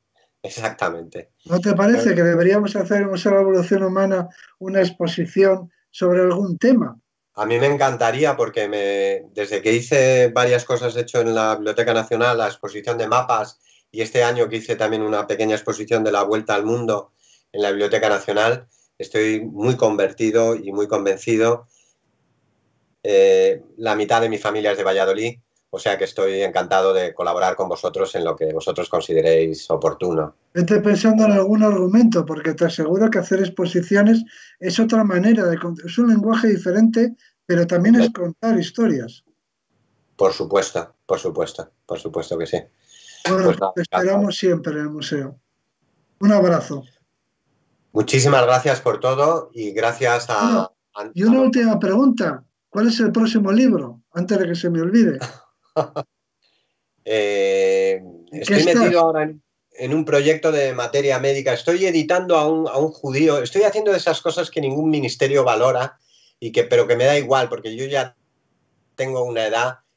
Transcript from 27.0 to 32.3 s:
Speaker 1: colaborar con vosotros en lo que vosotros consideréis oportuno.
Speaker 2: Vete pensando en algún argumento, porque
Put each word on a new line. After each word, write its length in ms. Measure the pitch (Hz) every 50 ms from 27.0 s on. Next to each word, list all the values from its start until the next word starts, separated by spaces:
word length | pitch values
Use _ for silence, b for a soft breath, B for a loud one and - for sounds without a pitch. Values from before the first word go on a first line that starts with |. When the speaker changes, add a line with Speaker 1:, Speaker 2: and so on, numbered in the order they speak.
| 90 87 80
Speaker 1:
colaborar 420 | - 87 85 85 90 92 92 -
con 140 | - 95 90
vosotros 460 | 87 - - 90 82 95 98 95 -
en 80 | 87 85
lo 120 | 82 80
que 160 | - 80 78 78
vosotros 360 | 80 - - 85 - 87 -
consideréis 800 | - 85 78 - 85 80 82 82 82 80 82 80 80 78 - -
oportuno. 640 | 85 78 78 80 76 - 95 90 85 80 78 78 - _ _ _ -
Speaker 2:
Vete 260 | 175 175 165 214 208
pensando 460 | 208 208 202 180 - 220 220 220 220
en 80 | 214 202
algún 300 | 196 190 196 214 214 214
argumento, 640 | 214 202 190 185 185 196 233 240 226 - 175 156
porque 280 | -